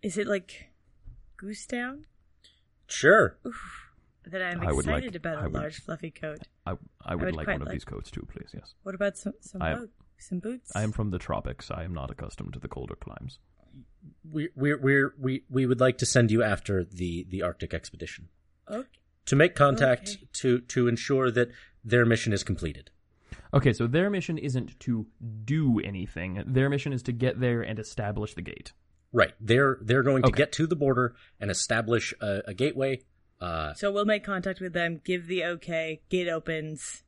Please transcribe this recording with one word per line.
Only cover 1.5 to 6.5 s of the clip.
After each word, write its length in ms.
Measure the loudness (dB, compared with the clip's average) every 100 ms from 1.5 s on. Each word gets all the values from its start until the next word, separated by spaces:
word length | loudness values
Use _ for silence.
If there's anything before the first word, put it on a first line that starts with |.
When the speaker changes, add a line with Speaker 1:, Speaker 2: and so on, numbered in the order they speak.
| -12 -8
Speaker 1:
Town? 400 | -6 -6 -10 -18 _ _ _ -20 _ _ _ _
Speaker 2:
Sure. 500 | 4 8 8 6 0 -14
Speaker 1:
Oof. 400 | -12 -14 -16 -20 _ _ _
Then 180 | -12 -6
I'm 180 | -4 -2 0
Speaker 3:
I 60 |
would 120 | 0 0
Speaker 1:
excited 180 | -2 -2
Speaker 3:
like, 20 | -8
Speaker 1:
about 200 | -6 -4
a 40 |
Speaker 3:
I 40 |
would, 80 | -4
Speaker 1:
large 220 | -4 -6 -10
fluffy 280 | -10 -8 -10
coat. 300 | -10 -12 -10 -16